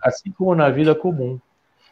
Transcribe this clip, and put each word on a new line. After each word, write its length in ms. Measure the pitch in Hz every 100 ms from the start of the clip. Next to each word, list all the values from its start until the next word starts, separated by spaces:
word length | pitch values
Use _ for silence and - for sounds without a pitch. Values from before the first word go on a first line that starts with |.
assim 280 | 127 - 196
como 240 | - 185
na 160 | 170 143
vida 240 | 131 156
comum, 460 | 156 180 156 127 127 - _ _ _ _